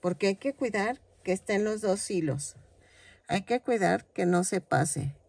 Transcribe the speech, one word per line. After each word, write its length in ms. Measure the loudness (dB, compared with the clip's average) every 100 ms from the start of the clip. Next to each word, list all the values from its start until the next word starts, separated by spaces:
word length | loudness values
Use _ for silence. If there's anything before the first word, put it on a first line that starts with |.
porque 280 | -2 0 0
hay 80 | 0
que 180 | -4
cuidar 460 | -2 -2 0 -2 -4 _ _
que 80 | -4
estén 320 | -4 0 0
los 160 | 0 -2
dos 280 | 0 -2 0
hilos. 440 | -2 -2 -4 -8 -14 -20 _ _ -20 -20 -20 -4
Hay 140 | -4
que 180 | 0 -4
cuidar 440 | 0 2 2 2 -2
que 140 | -2 2
no 180 | 2
se 160 | 2 -2
pase 560 | 0 0 0 -2 -6 -8